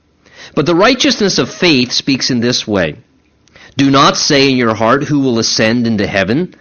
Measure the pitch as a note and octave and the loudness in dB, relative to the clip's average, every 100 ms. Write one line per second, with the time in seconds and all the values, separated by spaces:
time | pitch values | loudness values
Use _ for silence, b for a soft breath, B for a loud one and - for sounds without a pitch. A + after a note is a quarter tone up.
0 | _ _ B B B - D3 E3+ A3+ C4+ | _ _ B B B -4 0 2 2 2
1 | C#4+ A#3 G3 - C3 - F3+ C3+ B2 - | 0 0 -2 -2 -4 -2 2 2 0 -4
2 | - B2+ - B2 A#2+ B2 - G2+ E2 - | -2 -2 -2 -2 -2 -2 -2 -2 -2 -6
3 | _ _ _ _ _ B B - C#3 C#3 | _ _ _ _ _ B B -2 2 4
4 | D#3+ - - C#3+ C3+ B2+ A2+ G#2+ A2+ C#3 | 2 0 0 2 2 2 0 0 0 0
5 | C#3+ D3 C3+ A#2 - - A2 B2 A#2 G#2+ | 0 -2 0 -2 -2 0 0 0 0 -2
6 | F#2+ G2 F#2 C3+ F3+ b | -2 -2 0 -2 -4 b